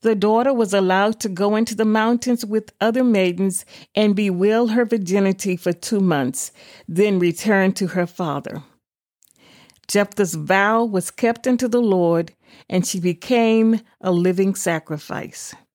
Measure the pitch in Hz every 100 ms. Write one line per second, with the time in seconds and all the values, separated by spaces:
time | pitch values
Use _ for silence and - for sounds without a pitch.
0 | 220 220 202 220 254 262 220 196 185 185
1 | 202 220 220 180 202 214 226 214 214 214
2 | 220 240 247 240 208 220 214 _ 214 233
3 | 254 208 185 175 190 180 - - - -
4 | 214 196 202 180 196 220 240 220 240 233
5 | 180 196 196 190 196 180 - 175 - 214
6 | 190 151 127 - - _ - - - 160
7 | 208 190 175 165 208 202 190 190 185 185
8 | 175 - 175 143 - 147 143 _ _ _
9 | _ _ _ _ _ - _ _ _ 202
10 | 202 - 196 156 151 190 202 226 233 196
11 | 175 - 233 233 254 247 254 240 233 190
12 | 170 170 165 _ _ - _ 185 175 196
13 | 175 175 - 247 226 226 220 226 - _
14 | 190 175 180 180 196 190 - 160 - 151
15 | - - - - - - _